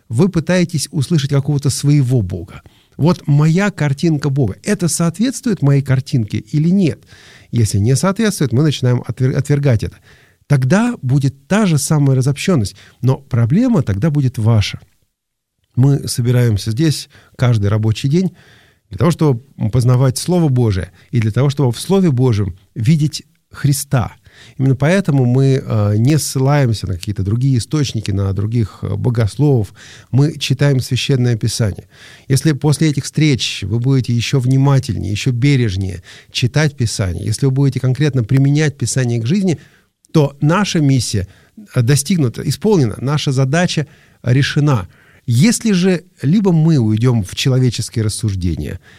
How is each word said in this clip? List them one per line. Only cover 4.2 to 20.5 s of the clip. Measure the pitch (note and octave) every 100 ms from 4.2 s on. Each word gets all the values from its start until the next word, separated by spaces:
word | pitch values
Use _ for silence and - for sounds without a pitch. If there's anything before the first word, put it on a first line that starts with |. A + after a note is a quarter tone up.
| C#3+
Бога. | C#3 G#2+ -
Это | - G#3+ F3
соответствует | - E3+ E3+ C4 - B3 F#3
моей | C#3 C#3
картинке | C3+ C3 - C3 G#2 G#2
или | - D3 E3+
нет? | G3 D#3 - _ - - - -
Если | A#2+ G#2+ G2
не | A2 C3+
соответствует, | F#3 F#3+ G#3+ - C#3
мы | A#2
начинаем | D#3 - B2+ A#2+ -
отвер-, | - C3 C#3
отвергать | - C#3+ C#3+ A2
это. | E2+ - _ - _ _ -
Тогда | C#3 B2+ G3 B3 A#3+
будет | B2 C#3 C3+ - -
та | G3+ G3
же | D3
самая | - D3+ C#3 C3
разобщенность, | C3 C#3 - D#3 G2 - - -
но | B2 C3
проблема | - A#2 A2+ F3+ B3+ G3+
тогда | A2 F#2+ D#3+
будет | C#3+ B2+ -
ваша. | G#2+ A2 - - - _ _ _ _ _ _ _ _ -
Мы | C#3 C#3 -
собираемся | - A#2+ B2 A#2+ G2+ A2
здесь | A2 D#3+ - - - _ -
каждый | B2 A2 G2+
рабочий | G#2+ A2 - C#3
день | E3+ F#3+ - - _ _ _ _
для | -
того, | E3+
чтобы | - D#3 A#2+ - - A2
познавать | C3 A#2+ B2 C3 B2+
Слово | - F3+
Божие | D#3